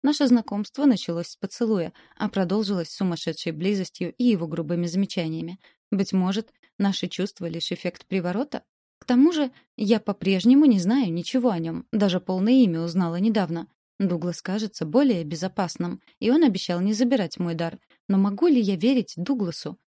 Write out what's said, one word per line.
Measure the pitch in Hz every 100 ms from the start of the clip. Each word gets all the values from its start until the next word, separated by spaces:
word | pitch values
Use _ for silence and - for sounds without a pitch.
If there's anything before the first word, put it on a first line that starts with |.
Наше | 269 294 269
знакомство | 240 - 202 208 - 285
началось | 208 - 170 175
с | -
поцелуя, | 196 - 233 202 165 _ _ _
а | 214
продолжилось | 196 175 208 202 190 160
сумасшедшей | - 190 165 - 160 175
близостью | 156 185 202 180 - 175
и | -
его | 247 196 160
грубыми | 160 156 175 175
замечаниями. | 180 196 - 165 160 160 185 _ _ _
Быть | 196 190
может, | 190 185 196 220 _ _ -
наши | 196 185 185
чувства — | - 196 - 170
лишь | 165 -
эффект | 175 180 - _
приворота? | 196 175 190 294 - _ _ _ _
К |
тому | - 247 302
же | 320 269 _ _ -
я | 202 214
по-прежнему | 214 190 190 190 214 269 302
не | 202
знаю | 175 262 208
ничего | 170 - 262 240
о | 175
нём, | 165 165 -
даже | 214 202 180
полное | - 185 208
имя | 262 220 165
узнала | 170 170 170 175
недавно. | 214 214 175 170 - _ _ _
Дуглас | 196 170 175 165
кажется | - 208 208 - 160
более | 226 285 185
безопасным, | 151 156 185 - 175 - 175 190 _ _
и | 214
он | 294
обещал | 302 190 - 175
не | 190
забирать | 214 247 254 170 -
мой | 175
дар. | 165 170 - _ _ -
Но | 196
могу | 196 202 339
ли | 254
я | 202 190
верить | 220 262 240 -
Дугласу? | 180 262 180 - 156 190